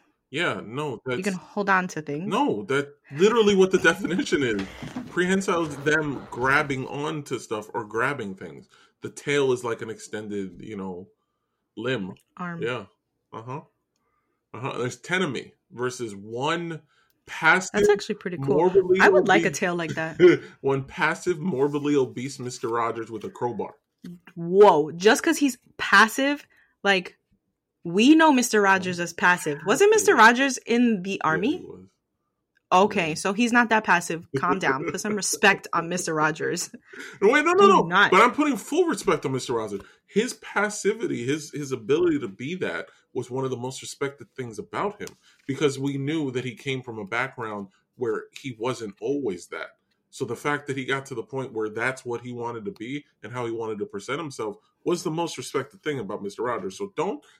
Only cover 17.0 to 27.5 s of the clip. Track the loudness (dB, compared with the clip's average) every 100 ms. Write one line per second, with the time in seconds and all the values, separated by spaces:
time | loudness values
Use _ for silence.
17 | _ _ -18 0 4 4 2 2 4 4
18 | 0 -8 -8 -6 0 4 6 4 4 6
19 | 6 6 6 4 2 -2 -2 -2 -4 -4
20 | -6 6 8 8 0 -6 -2 -2 -4 -2
21 | -2 0 -2 -2 -2 0 0 0 2 2
22 | 2 -4 -10 -8 -10 -6 -4 -2 -2 -4
23 | -8 -10 -12 -6 -6 -4 -8 -10 _ _
24 | -20 -20 -18 -10 0 8 10 8 2 2
25 | 4 4 2 0 0 -2 _ -10 4 6
26 | 6 4 -2 -2 -8 _ _ _ 2 2
27 | 0 -14 _ _ _